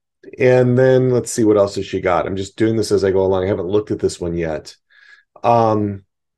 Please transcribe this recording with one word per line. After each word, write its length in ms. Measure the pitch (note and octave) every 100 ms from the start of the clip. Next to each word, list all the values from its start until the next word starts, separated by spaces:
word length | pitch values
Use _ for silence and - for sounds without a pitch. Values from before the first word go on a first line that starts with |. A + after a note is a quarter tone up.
| _ _ - -
And 380 | B2+ B2+ B2+ B2
then 340 | C3 C3 B2+
let's 200 | B2 A#2
see, 120 | -
what 140 | G#2+ G#2
else 180 | G2+ -
has 100 | F#2+
she 160 | F#2+
got? 240 | F#2 E2+ -
I'm 100 | F#2+
just 220 | F#2+ -
doing 180 | A2 A2+
this 160 | G2+
as 120 | G2+
I 80 | G2
go 120 | F#2+
along. 200 | F#2+ F#2+
I 40 | F#2
haven't 200 | G2+ F2
looked 240 | G#2 G#2
at 80 | G#2+
this 200 | F#2+ -
one 160 | F2 E2+
yet. 400 | E2 D2+ - - _ _ _ - _ -
Um, 600 | A#2 A#2 A2+ G#2+ G#2 G2+ - _ _